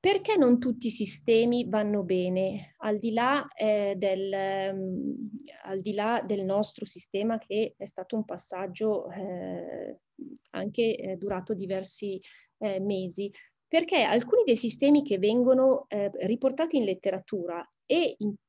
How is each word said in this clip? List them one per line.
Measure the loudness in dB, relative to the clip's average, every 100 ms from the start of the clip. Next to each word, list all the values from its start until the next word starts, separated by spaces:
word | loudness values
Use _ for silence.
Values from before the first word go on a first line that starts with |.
| 4
Perché | 2 2 4
non | 6 6
tutti | 2 -2 -4
i |
sistemi | -4 -4 -2 2 4 4 0 0
vanno | 0 0 -2
bene, | 0 0 0 0 -2 -4 -12 _
al | -4 -2
di | -2
là, | 0 2 0 -2
eh, | -4 0 2 0 0
del, | 0 0 -2
ehm, | -2 -2 -2 -2 -4 -4 -4 -4 -6 -10 -12 -16 -18
al | -8 -6
di | -4
là | -2 0 0
del | 0 -2 0
nostro | 0 0 -6 -12
sistema | -10 -6 -4 -2 -4
che | -4 -2 -2 _
è | -14
stato | -12 -6 -6
un |
passaggio, | -4 -10 -10 -8 -8 -2 -2 -2 -4
eh, | -8 -8 -6 -6 -8 -8 -10 -10 -14 _ -18 -16 -18 _
anche, | -8 -6 -2 0 -2
eh, | -6 -8
durato | -6 -6 -6 -8
diversi, | -4 -6 -6 -8 -8 -8 -12 -20 _ _
eh, | -4 -2
mesi? | -2 -2 -4 -6 -8 -10 -20 _ _
Perché | 2 4 2
alcuni | 4 2 4 4 6
dei | 2
sistemi | 2 2 6 6
che | 4 2
vengono, | 2 4 4 6 6 4 0
eh, | -2 -2 -2 -2
riportati | 0 0 0 0 2
in |
letteratura | 0 0 -2 -4 -6 -6 -4 -8 -10 _ _
e | 2 2 -2
in | -6 -6